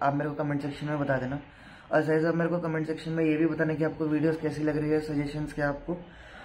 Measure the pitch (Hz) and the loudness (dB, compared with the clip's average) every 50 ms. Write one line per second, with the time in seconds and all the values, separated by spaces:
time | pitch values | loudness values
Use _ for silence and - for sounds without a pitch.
0 | - 139 139 147 147 156 147 156 151 143 143 139 147 139 139 - 147 151 151 143 | 0 2 2 0 -2 -2 -2 -2 -2 -2 -2 -2 -2 -4 -6 -6 -4 -4 -2 -2
1 | - 139 131 123 123 127 139 147 - - - - - - - - - - - 156 | 0 0 0 0 0 -2 -4 -6 -8 -12 -20 -20 -20 -20 -20 -18 -4 2 2 2
2 | 147 160 156 156 160 170 165 170 170 170 175 175 165 160 156 156 156 156 160 160 | 4 4 4 4 4 4 2 2 2 2 0 0 -2 -2 -2 -2 -2 -2 -4 -6
3 | - 160 160 165 160 156 151 151 165 156 151 156 160 156 156 147 160 151 - - | -4 -4 0 2 2 2 4 4 4 2 2 2 0 2 2 0 0 0 0 -2
4 | 160 151 151 147 151 160 156 - 151 151 139 151 156 151 147 151 151 151 156 156 | 0 0 2 2 2 2 2 0 -2 -2 -2 0 0 0 0 2 2 2 2 0
5 | 151 156 147 143 143 147 151 151 151 143 - 147 143 143 143 - - 165 175 175 | 0 0 -2 -2 -2 -2 -4 -6 -6 -6 -2 -2 0 0 -2 -2 -4 -6 -6 -6
6 | - - - - - - - - | -8 -14 -18 -20 -20 -20 -18 -18